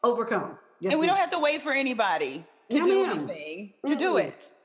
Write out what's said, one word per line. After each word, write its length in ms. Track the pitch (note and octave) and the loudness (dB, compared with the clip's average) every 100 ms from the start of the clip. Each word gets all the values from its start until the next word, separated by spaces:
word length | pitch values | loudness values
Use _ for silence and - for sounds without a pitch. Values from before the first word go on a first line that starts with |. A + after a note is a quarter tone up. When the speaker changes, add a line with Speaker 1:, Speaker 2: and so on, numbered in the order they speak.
Speaker 1:
overcome. 560 | A#3+ A#3 G#3+ G#3 - - _ _ | 2 0 -2 -2 -4 -12 _ _
Yes, 100 | F3+ | -2
Speaker 2:
And 80 | D#4 | 2
we 60 | E4+ | 2
Speaker 1:
ma'am. 80 | |
Speaker 2:
don't 60 | G4 | 2
have 100 | F4 | 0
to 80 | F4+ | 0
wait 240 | D4 D4+ | 0 0
for 80 | D4 | -2
anybody 760 | C4+ C4+ A3+ G3+ E3 C#3 C#3 E3 _ _ | 0 0 0 0 2 -2 -6 -14 _ _
to 80 | C4 | 2
Speaker 1:
No, 60 | F4+ | 4
Speaker 2:
do 200 | F#4+ F#4+ | 4 2
Speaker 1:
ma'am. 120 | E3+ - | -2 -6
Speaker 2:
anything 420 | D#3 D3+ E3+ G3+ _ C#4 | -8 -10 -12 -14 _ -2
to 80 | |
do 200 | C#4+ B3+ | 0 2
Speaker 1:
Mm-mm. 100 | G#3+ | 2
Speaker 2:
it. 260 | - - - _ | 0 -6 -20 _